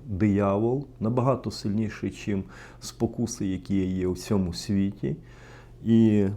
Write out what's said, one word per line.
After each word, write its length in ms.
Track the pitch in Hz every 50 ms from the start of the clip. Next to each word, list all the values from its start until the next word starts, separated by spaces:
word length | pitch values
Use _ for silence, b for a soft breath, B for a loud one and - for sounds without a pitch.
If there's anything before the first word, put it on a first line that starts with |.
| -
диявол, 800 | 147 104 90 107 107 98 101 101 98 98 101 110 117 123 139 147 - - -
набагато 500 | 104 110 123 123 120 135 131 - - 107
сильніший, 600 | - - - 113 98 107 113 104 - - - 101
чим 340 | 98 - - - 101 98 95 - B B B B B B
спокуси, 680 | B - - - 117 113 - - 120 113 - - 110
які 400 | 98 95 90 - - 98 98 95
є 200 | 92 92 92 90
у 100 | 90 90
цьому 360 | 85 - - 113 98 95 87 85
світі. 640 | - - - 104 98 98 98 98 - - 127 147 - B B B B B B B B B B B B -
І 420 | 110 113 113 113 110 107 104 101 95 104